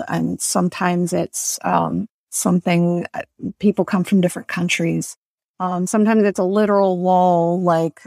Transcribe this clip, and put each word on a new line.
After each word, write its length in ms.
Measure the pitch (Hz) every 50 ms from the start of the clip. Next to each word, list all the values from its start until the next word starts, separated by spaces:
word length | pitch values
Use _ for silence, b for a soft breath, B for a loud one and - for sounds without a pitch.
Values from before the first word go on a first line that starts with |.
| - -
And 300 | - 165 165 165 180 -
sometimes 760 | - - - 190 180 180 - - 190 180 180 175 180 170 180
it's, 440 | 175 165 - - - - - - - -
um, 420 | 180 180 170 170 156 165 - 202 - _ _ _ _
something, 800 | - - - 185 180 180 - 185 175 170 170 175 175 175 - - -
uh, 80 | - - - _ - - - - -
people 280 | - 208 190 - 180
come 180 | - - 185 180
from 160 | - 208 190
different 260 | 175 175 - - -
countries. 680 | - - 180 175 175 - - 170 165 165 165 156 - - - _ _ _ _ _ _ _ -
Um, 280 | 185 180 180 175 180
sometimes 380 | 185 - 220 214 214 226 220 202
it's 140 | 202 185 -
a 60 | 190
literal 540 | 180 196 208 214 202 202 202 196 190 185 175
wall, 640 | 180 185 185 180 180 180 175 170 170 170 175 180 180
like, 400 | 175 165 160 165 165 - - -